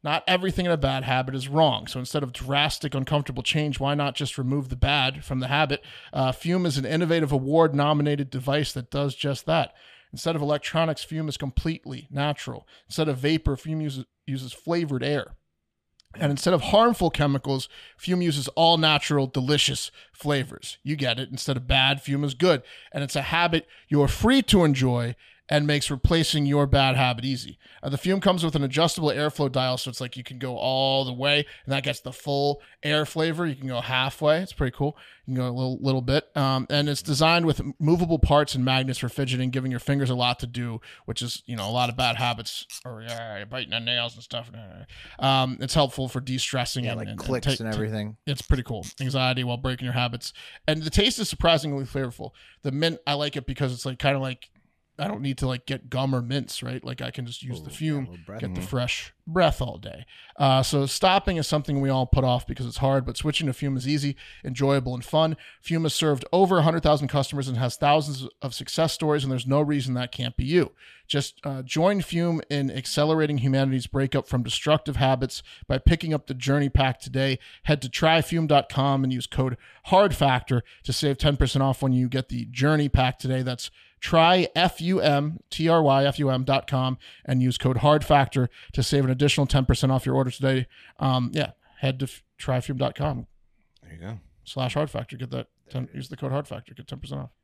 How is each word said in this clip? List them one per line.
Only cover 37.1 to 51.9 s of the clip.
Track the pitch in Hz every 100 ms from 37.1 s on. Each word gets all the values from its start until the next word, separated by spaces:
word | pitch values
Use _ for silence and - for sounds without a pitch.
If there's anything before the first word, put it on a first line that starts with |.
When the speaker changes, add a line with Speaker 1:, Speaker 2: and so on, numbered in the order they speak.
| 135 160 170 165
Speaker 1:
with | -
m-, | - -
movable | 151 170 170 165
parts | - 147 147 127
and |
magnets | 127 131 131 123
for | 123
fidgeting, | - 135 127 127
giving | 131 131
your | 123
fingers | - 139 135
a | 123
lot | 123 123
to | 120
do, | 123 120 113 - -
which | - 113
is, | 120 - -
you | 120
know, | 101
a |
lot | 120 123
of | 120
bad | 127 110
habits, | 123 113 117 - - - 127
or, | 113
uh, | 113 117 117 101
biting | 104 127 120
on | 113
nails | 117 120 120 107
and |
stuff. | - 120 117 113 104 87 - - - -
Um, | 135 135 131 127
it's | 131
helpful | 160 139 - 131
for | 131
de-stressing | 131 131 - 131 123 - 123
Speaker 2:
Yeah, |
Speaker 1:
and, | 113
Speaker 2:
like | 104
Speaker 1:
and, | 104
and | -
Speaker 2:
clicks | 127 139
Speaker 1:
take, | 131
Speaker 2:
and | 113
Speaker 1:
take | 107
Speaker 2:
everything. | 107 110 104 110 -
Speaker 1:
It's | 135
pretty | - 135
cool. | 123 110 95 -
Anxiety | 131 135 127 127
while | 123 120
breaking | 131 123 127
your |
habits. | 123 123 117 - - - - -
And | 156
the | 156
taste | - 220 240
is | 214
surprisingly | - 165 165 147 139
flavorful. | 135